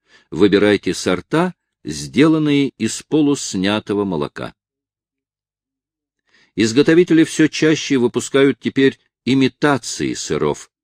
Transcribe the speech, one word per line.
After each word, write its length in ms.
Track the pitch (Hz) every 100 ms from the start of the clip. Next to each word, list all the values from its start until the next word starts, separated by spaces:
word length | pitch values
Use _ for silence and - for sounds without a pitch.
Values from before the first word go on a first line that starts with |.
| _ _ _
выбирайте 640 | 73 98 95 104 101 -
сорта, 640 | 85 - 90 - 151 180 - _ _ -
сделанные 840 | 151 147 123 160 156 151 143 139 -
из 240 | 110 -
полуснятого 1000 | - 151 143 139 - 98 95 107 - 101
молока. 500 | 98 82 71 - 62 - _ _ _ _ _ _ _ _ _ _ _ _ _ _ _ _ _ _ _ -
Изготовители 680 | 110 113 147 165 180 160
все 240 | 156 - 156
чаще 500 | - 156 151 - 135
выпускают 600 | 120 123 - 135 139 -
теперь 400 | 120 139 135 - _ _
имитации 880 | - 135 127 - 147 135 - - 69
сыров. 560 | 60 - 76 73 69 - _